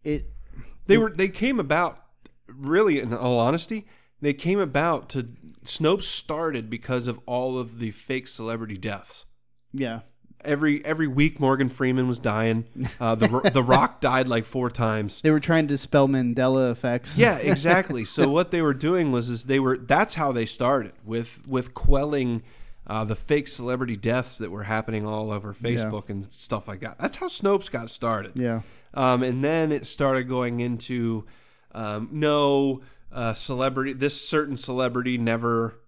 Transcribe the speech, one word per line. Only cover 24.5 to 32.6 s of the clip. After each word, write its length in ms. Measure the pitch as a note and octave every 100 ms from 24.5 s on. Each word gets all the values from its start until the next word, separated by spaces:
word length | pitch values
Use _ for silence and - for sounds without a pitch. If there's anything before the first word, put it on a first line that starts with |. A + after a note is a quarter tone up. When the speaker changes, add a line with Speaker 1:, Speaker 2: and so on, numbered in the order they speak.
| G2
Speaker 2:
happening 420 | G2+ A2 A2 A2 G#2+
all 240 | G#2+ A2
over 200 | G#2 G2+ G2
Speaker 1:
Yeah. 80 | A#2
Speaker 2:
Facebook 400 | A#2+ A2 G#2 -
and 220 | G2+ G2
stuff 340 | - - A2 G2+
like 120 | F#2+
that. 180 | A2 -
That's 200 | C#4 -
how 100 | F#4
Snopes 420 | - G3 G3 -
got 220 | A#2+ A#2
started. 400 | - A#2 G#2+ G2+ B2+
Speaker 1:
Yeah. 260 | A#2+ A2+ A2 - -
Speaker 2:
Um, 280 | C#3+ C3 B2
and 220 | B2+ B2
then 280 | C#3+ E3 D#3
it 140 | D3 B2
started 420 | - C#3 C3 B2+
going 340 | B2+ B2 A#2+
into, 640 | A#2+ A#2 - B2 A#2 A2 G#2 - _ _ _
um, 360 | - G#2+ G#2+ A2+
no, 720 | D3+ D3+ D3 C#3+ C#3